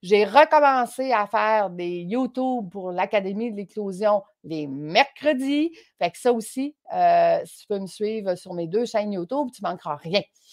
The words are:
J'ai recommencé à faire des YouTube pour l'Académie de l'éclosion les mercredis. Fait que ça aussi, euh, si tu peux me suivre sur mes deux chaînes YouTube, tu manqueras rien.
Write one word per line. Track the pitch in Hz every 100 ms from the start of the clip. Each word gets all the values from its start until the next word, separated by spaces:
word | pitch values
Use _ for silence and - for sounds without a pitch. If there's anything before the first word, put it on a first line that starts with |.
J'ai | 180 202
recommencé | 202 233 311 311 294 262 240 - 262
à | 226 202
faire | 220 214 220 196
des | 175 175 175
YouTube | 175 233 254 254 262 254 190
pour | 202 185
l'Académie | 180 196 208 190 202 233
de | 202
l'éclosion | 196 - 202 185 208 208 196 _
les | - 156 147
mercredis. | 135 151 190 277 - 294 269 269 294 320 330 _ _
Fait | 175
que | -
ça | 247
aussi, | 240 214 - 277 - -
euh, | - 202 175 170 165
si | - -
tu | -
peux | 202
me | 190
suivre | - 208 220 196 175
sur | 190
mes | 175 170
deux | 202
chaînes | 240 214 208
YouTube, | 196 170 269 277
tu | -
manqueras | 196 180 170 147
rien. | 165 196 - _ _